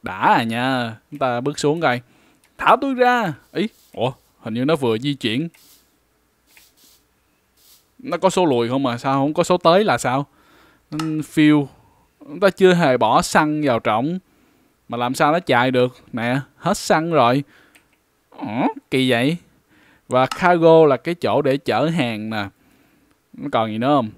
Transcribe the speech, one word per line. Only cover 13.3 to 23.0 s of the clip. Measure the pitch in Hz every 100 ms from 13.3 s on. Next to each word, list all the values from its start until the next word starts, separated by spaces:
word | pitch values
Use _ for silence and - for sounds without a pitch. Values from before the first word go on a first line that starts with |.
| 202 151 151
vào | 147 117
trọng. | 117 110 135 185 _ _ _ _ _ _ _
Mà | 117
làm | 120 131
sao | 151
nó | 165
chạy | - 123 127
được? | 127 123 - -
Nè, | 117 117 131 131 _
hết | 170 208
xăng | - 170 165
rồi. | 156 117 131 143 _ _ _ _ _ _ _ _
Ủa, | - - 110 190 440 _
kỳ | 135 127
vậy. | 117 131 170 _ _ _ _ _ _ _
Và | 127 127
cargo | - 180 175 165 160 156
là | 127
cái | - 170
chỗ | 113 104
để | 135 131
chở | - 107 151
hàng | 165 123 110 107
nè. | 110 101 _ _ _ _ _